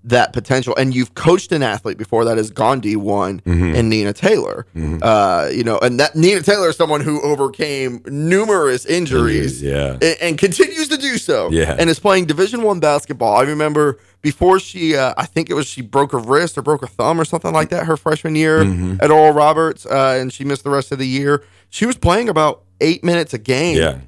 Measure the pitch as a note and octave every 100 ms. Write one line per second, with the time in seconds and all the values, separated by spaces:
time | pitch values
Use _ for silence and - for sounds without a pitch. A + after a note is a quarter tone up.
0 | A#2+ A#2+ - B2 A2 C3 B2+ - C3 B2+
1 | B2 - E3 F#3 - D#3+ C3 G#2+ A2 F#2+
2 | G#2+ A#2 A#2 A2 A2 - A2 C3+ G#2+ G#2+
3 | G2+ G2+ F#2+ F#2+ - F2 F2 G2+ A2+ A2
4 | G2+ - F#3+ G#3+ G#1 G1+ - E2 D#2 D#2+
5 | G#2+ G#2+ G2+ F2 D2 D2+ A2+ A2 B2 B2
6 | D3 D#3+ E3+ G3+ D#3+ G3+ F3 D3+ D#3+ D3+
7 | D3+ D3+ C#3+ C#3+ C3+ C3+ D3+ C#3 C3 A#2+
8 | - C#3+ D#3+ F#3 A3 G3 C#3+ B2+ - E3+
9 | E3 B2+ - D2+ C#2 B2 C#2 C#2 C#2 C2
10 | E3 - E3+ D3+ G3 - D#4+ D#4+ D4+ D#4
11 | C#4 A#3 - C3 F2 D#2+ D#2+ C#2+ E3 D#3+
12 | G#3 F#3+ F3 D3+ F#3+ A#3+ A3 F#3 D#3 D3
13 | - C#3 A#2 G#2 C3+ D3+ D3+ D3+ D3 C3
14 | _ _ D3+ - F3+ F#3+ - F#3+ E3 D3
15 | C3 - - - E3 D3 C#3+ - A2+ C3+
16 | C#3 C3 A2+ C#3 E3+ D3+ C3+ D3 B2+ -
17 | A#2+ E3 D#3+ D#3+ - D#3+ D#3 F3 E3 D#3
18 | - D#3 E3 D#3 D#3 D#3 G2+ F2+ F2+ F#2
19 | B2+ D#3 D#3 D3+ D3+ D#3 D#3+ - - C#3
20 | C3+ C3 C3 - C#3 C#3 D3 C#3 C3 C#3
21 | C3 C3 C#3 C#3+ - _ _ - A3+ B3
22 | E3+ F#3 A#3+ D#3+ D3+ A#2+ _ _ D#3 E3+
23 | - E3+ D#3 A#2 G#2+ C3 E3+ D3+ D#2+ C2